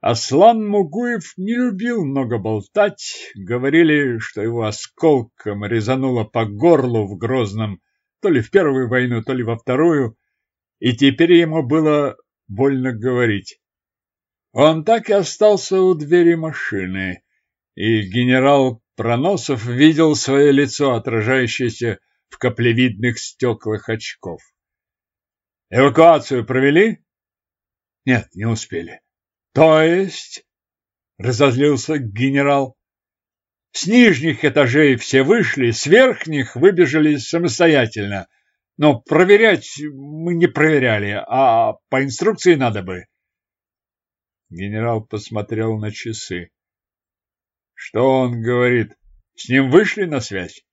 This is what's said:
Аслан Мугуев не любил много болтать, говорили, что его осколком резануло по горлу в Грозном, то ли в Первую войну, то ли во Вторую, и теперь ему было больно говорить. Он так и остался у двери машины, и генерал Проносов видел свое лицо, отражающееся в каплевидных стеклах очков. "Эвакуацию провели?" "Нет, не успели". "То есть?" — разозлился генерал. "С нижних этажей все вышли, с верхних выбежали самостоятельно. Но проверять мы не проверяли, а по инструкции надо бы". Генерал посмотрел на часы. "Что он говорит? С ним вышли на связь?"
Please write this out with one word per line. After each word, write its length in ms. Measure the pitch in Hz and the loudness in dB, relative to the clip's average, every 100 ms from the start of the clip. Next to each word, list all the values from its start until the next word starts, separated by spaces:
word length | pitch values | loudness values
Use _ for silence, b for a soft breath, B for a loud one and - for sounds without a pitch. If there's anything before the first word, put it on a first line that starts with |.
Аслан 640 | - 117 - 131 214 226 214 | -2 -4 -2 4 4 4 -2
Мугуев 680 | 202 170 175 240 233 - - | -2 -2 -4 -6 -6 -10 -12
не 180 | 190 | -6
любил 500 | 240 247 190 233 233 | -2 -4 -4 -6 -4
много 340 | 151 139 123 117 | -4 -4 -4 -4
болтать, 920 | 98 110 - 196 208 - - - - - | -4 -6 -4 0 0 -2 -16 -16 -18 -18
говорили, 800 | 92 120 135 156 165 147 143 117 | -8 -4 0 2 2 2 0 -4
что 240 | 110 - | -8 -8
его 220 | 110 117 | -6 -4
осколком 1000 | 110 107 - _ 165 139 113 _ - 101 | -6 -6 -14 _ 2 2 -2 _ -10 -8
резануло 600 | 104 117 104 131 131 123 | -4 -4 -2 -2 -2 -2
по 220 | 107 120 110 | -4 -4 -4
горлу 600 | 104 160 160 127 117 101 | 0 4 4 2 -2 -4
в 100 | 95 | -6
Грозном, 640 | 113 131 107 107 107 92 _ _ _ _ | -4 -4 -4 -4 -8 -8 _ _ _ _
то 100 | 208 | 0
ли 100 | 143 | 0
в 100 | 110 | 2
Первую 380 | 196 160 131 123 | 2 2 -2 -2
войну, 340 | 127 127 117 | -2 -2 -4
то 100 | 110 | -4
ли 120 | 127 | -4
во 120 | 113 113 | -4 -6
Вторую, 600 | - 127 165 151 120 _ _ _ _ _ _ _ | -4 0 2 2 -2 _ _ _ _ _ _ _
и 120 | 120 | -4
теперь 420 | 117 139 135 170 | 2 2 4 4
ему 280 | 175 170 156 | 4 4 -2
было 540 | 127 151 156 147 143 - _ _ _ | -2 0 2 0 -2 -6 _ _ _
больно 440 | 101 135 135 127 | -2 0 0 -4
говорить. 680 | 117 120 123 117 101 - - _ _ _ _ _ _ _ _ _ | -4 -4 0 0 -2 -8 -20 _ _ _ _ _ _ _ _ _
Он 320 | 113 151 160 | 2 2 2
так 240 | 156 226 220 | 0 0 2
и 40 | |
остался 680 | 202 170 - 214 202 - 190 | 0 0 2 2 2 0 0
у 140 | 185 | 2
двери 400 | 170 147 175 170 | 0 2 4 4
машины, 880 | 170 160 - - 101 92 95 95 87 _ _ _ _ _ - | 2 -4 -8 -8 -6 -6 -6 -8 -8 _ _ _ _ _ -6
и 260 | 104 110 | 0 0
генерал 800 | 98 107 123 127 135 143 131 113 _ - | 0 -2 0 2 4 4 2 -4 _ -8
Проносов 680 | 113 117 160 202 - 131 113 | -4 -2 0 -2 -4 -6 -4
видел 500 | 120 151 156 160 147 | 2 4 4 2 0
свое 340 | - 139 143 | 0 2 4
лицо, 440 | 139 139 - 143 | 4 0 -2 -2
отражающееся 1040 | 123 113 113 107 131 120 - 123 110 117 98 _ _ _ | -2 -4 -4 0 0 -2 -4 -6 -4 -6 -6 _ _ _
в 100 | - | -6
каплевидных 840 | 123 120 120 117 127 98 120 113 | -6 0 0 2 0 0 -4 -4
стеклах 680 | - - 127 110 107 110 - | -12 -4 -4 -2 -6 -8 -6
очков. 540 | 110 - - 92 80 _ _ _ _ _ _ _ _ _ _ _ _ _ | -8 -8 -14 -14 -16 _ _ _ _ _ _ _ _ _ _ _ _ _
"Эвакуацию 760 | 120 139 127 165 156 - 131 | 2 2 6 6 6 2 -6
провели?" 600 | 113 123 135 151 220 - _ _ _ _ _ _ _ _ _ _ | -2 0 2 2 2 -2 _ _ _ _ _ _ _ _ _ _
"Нет, 240 | - 123 - | -2 -2 -2
не 120 | 87 110 | -8 -4
успели". 540 | 110 - 85 82 - _ _ _ _ _ | -4 -6 -10 -10 -18 _ _ _ _ _
"То 260 | - 160 156 | 2 4 6
есть?" — 640 | 160 175 196 - - - _ _ _ _ _ _ _ _ | 4 0 -2 -8 -16 -20 _ _ _ _ _ _ _ _
разозлился 800 | 113 113 143 123 147 139 - 156 | -6 0 0 2 0 0 -4 -6
генерал. 760 | 120 101 131 139 139 139 131 _ _ _ _ _ _ _ _ _ _ | -6 -4 -2 0 0 0 -2 _ _ _ _ _ _ _ _ _ _
"С 140 | - 170 | -10 2
нижних 580 | 233 233 143 160 139 | 6 6 4 -2 0
этажей 520 | 147 151 131 135 147 127 | 0 2 2 4 4 2
все 260 | - 131 | 0 0
вышли, 500 | 135 226 180 - 120 | 4 2 0 0 -2
с 140 | 107 139 | -2 2
верхних 720 | 208 262 220 160 151 - 123 | 4 4 2 -6 -6 -6 2
выбежали 600 | 170 180 160 151 151 147 | 2 4 2 2 2 0
самостоятельно. 1120 | - 170 175 117 170 147 113 110 101 101 95 _ _ _ _ - | -2 -4 -2 2 2 4 0 -4 -8 -8 -10 _ _ _ _ 0
Но 200 | 151 123 | 0 0
проверять 800 | _ 156 185 202 226 170 - - 151 | _ 0 4 4 4 0 -4 -14 -14
мы 420 | 135 143 151 170 | -14 -16 -10 -6
не 120 | 170 165 | 0 -2
проверяли, 760 | 117 156 151 127 107 101 104 - | 2 2 2 2 -2 -4 -8 -4
а 480 | 127 131 113 110 107 _ | 0 2 2 0 -4 _
по 120 | 131 | -4
инструкции 520 | 139 120 196 214 185 | -4 -2 -2 0 2
надо 280 | 160 127 104 | 2 0 -4
бы". 220 | 92 92 - _ _ _ _ _ _ _ _ _ _ _ _ _ _ | -10 -12 -14 _ _ _ _ _ _ _ _ _ _ _ _ _ _
Генерал 560 | 85 98 107 117 113 | -12 -8 -4 -4 -4
посмотрел 720 | 110 107 - 107 104 110 113 110 | -6 -12 -10 -10 -8 -6 -4 -4
на 140 | 107 | -6
часы. 580 | 107 117 110 - 90 87 _ _ _ _ _ _ _ _ _ _ _ _ | -10 -12 -12 -10 -12 -12 _ _ _ _ _ _ _ _ _ _ _ _
"Что 340 | _ - 107 131 | _ -10 -2 0
он 320 | 131 127 120 | 2 0 -4
говорит? 560 | 113 123 123 123 110 _ _ _ _ | -4 0 0 0 -2 _ _ _ _
С 160 | _ - | _ -2
ним 200 | 131 135 | 0 4
вышли 340 | 156 208 - | 4 4 -4
на 160 | 185 143 | -4 -6
связь?" 440 | 117 98 90 - _ | -6 -8 -8 -14 _